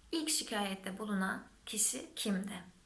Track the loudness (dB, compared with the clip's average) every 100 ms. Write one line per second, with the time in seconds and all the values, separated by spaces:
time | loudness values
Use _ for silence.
0 | -4 -2 2 2 2 0 0 -2 -6 -4
1 | 0 2 2 0 -6 -16 -6 2 2 2
2 | -4 -2 2 2 0 -6 -12 -20